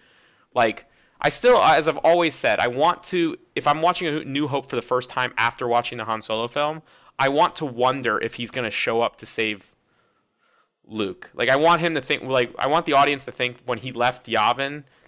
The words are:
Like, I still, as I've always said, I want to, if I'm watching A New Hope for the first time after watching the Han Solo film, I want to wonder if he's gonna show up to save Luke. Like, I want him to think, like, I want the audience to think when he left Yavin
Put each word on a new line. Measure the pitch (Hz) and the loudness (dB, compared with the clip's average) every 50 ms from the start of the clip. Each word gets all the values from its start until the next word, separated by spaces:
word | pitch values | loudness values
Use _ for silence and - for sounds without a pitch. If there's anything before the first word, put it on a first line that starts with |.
| _ _ _ _ _ _ _ _ _ _ - | _ _ _ _ _ _ _ _ _ _ 0
Like, | 123 117 110 104 - - _ _ _ _ _ _ - | 2 2 2 0 -4 -14 _ _ _ _ _ _ -4
I | - 151 | -4 -2
still, | - - - 247 247 | -2 2 4 6 6
as | 208 - 147 160 151 151 | 6 6 6 6 4 4
I've | 160 143 | 2 0
always | 147 - 160 170 175 175 160 135 | 2 4 4 4 4 4 0 -2
said, | - - 123 104 92 | -2 0 0 2 2
I | 101 | 0
want | 123 120 127 151 170 175 - - | 0 0 0 0 0 0 -2 -6
to, | - 185 175 170 160 - - _ _ - | -4 -2 0 0 0 -2 -6 _ _ -8
if | 147 - | -4 0
I'm | 147 147 156 | 0 0 2
watching | 160 175 180 - 180 | 2 0 0 0 -2
A | 160 147 156 147 | -4 -4 -4 -6
New | 135 135 143 151 | -6 -4 -4 -4
Hope | 135 135 139 135 - | -2 -2 -4 -4 -4
for | 135 | -6
the | 120 - | -6 -4
first | - 131 123 127 - | -2 -2 -2 -2 -4
time | - 131 127 120 - | -4 -2 -2 -2 0
after | - 113 117 - - 131 | 0 0 0 0 -2 -2
watching | 120 117 120 123 - 127 | 0 0 0 0 -2 -6
the | 117 110 | -8 -6
Han | 113 113 110 | -4 -4 -6
Solo | - - 110 110 117 | -4 -4 -4 -4 -4
film, | 117 - 147 147 151 156 160 - _ _ _ _ - _ | -4 -2 -2 -2 -2 -4 -6 -12 _ _ _ _ -12 _
I | - 135 135 | 0 0 2
want | 139 147 143 135 - | 4 4 2 2 0
to | - 160 | -4 -8
wonder | 135 120 113 123 127 131 139 131 117 107 - | -6 -2 0 2 2 2 0 -2 -2 -2 0
if | - 113 - | -2 -4 -6
he's | - 120 110 | -8 -10 -8
gonna | - 131 120 110 | -6 -6 -6 -4
show | 104 - - 127 113 113 | -4 -4 -2 -2 0 0
up | 117 110 - | 0 0 -2
to | - - | -8 -16
save | - - - 113 110 107 98 - - _ _ _ _ _ _ _ _ _ _ _ _ _ _ _ _ _ _ _ _ _ _ _ | -12 -4 -4 -2 -4 -4 -6 -12 -20 _ _ _ _ _ _ _ _ _ _ _ _ _ _ _ _ _ _ _ _ _ _ _
Luke. | - 107 107 104 95 90 - - - - | -12 -6 -6 -4 -4 -6 -10 -16 -14 -6
Like, | - 120 | -4 0
I | 123 131 | 2 2
want | 139 156 165 170 160 | 4 4 4 4 4
him | 165 170 160 | 2 -2 -2
to | 143 | -4
think, | - - 147 - - | -4 -4 -4 -4 -2
like, | 131 131 127 123 120 - - | -2 0 0 0 0 -4 -4
I | - | -2
want | 135 147 170 165 | 0 0 0 0
the | - 143 | 2 4
audience | 139 139 143 147 135 131 | 4 4 4 2 -2 -6
to | - | -12
think | - - 127 123 123 - - | -6 -4 -4 -4 -6 -8 -8
when | 127 123 | -6 -6
he | 110 95 123 | -6 -6 -8
left | 107 113 120 123 123 - - | -4 0 0 0 0 -4 -6
Yavin | - 110 110 107 113 123 127 139 139 143 151 143 _ _ _ - | -2 0 2 2 2 2 0 -2 -6 -6 -10 -16 _ _ _ -20